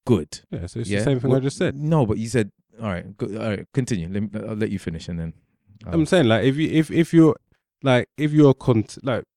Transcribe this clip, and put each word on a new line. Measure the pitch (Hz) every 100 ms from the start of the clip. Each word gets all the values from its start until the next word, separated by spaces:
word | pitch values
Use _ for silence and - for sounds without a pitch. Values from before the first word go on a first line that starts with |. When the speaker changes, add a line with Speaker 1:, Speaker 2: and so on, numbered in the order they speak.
| -
Speaker 1:
good. | 101 73 - _
Speaker 2:
Yeah, | - 87
so | 113
it's | 101
Speaker 1:
Yeah? | 101
Speaker 2:
the | 120
same | 131
thing | 131
Speaker 1:
What | 135
Speaker 2:
I |
just | 139 -
said. | 113 139
Speaker 1:
No, | 151 165 107
but | 110
you | 113
said, | 117 101 _ _ 110
all | 107
right, | 87 92 101
go, | 113
all | 107 113
right, | 98 -
continue. | 135 123 101 82
Let | 101
me, | 104 107 107
I'll | 107
let | 107
you | 98
finish | 92 82 87
and | 85
then | 82 - _ _ _ - -
I'll | 165
Speaker 2:
I'm | 151
saying, | 185 117
like, | 110 123
if | 139
you, | 156
if, | 151 156
if | 165 165
you're, | 165 160 - _ _ _ _
like, | 139 123 - -
if | 151
you're | 151 143
cont-, | - - 110 104 -
like, | 135 107 -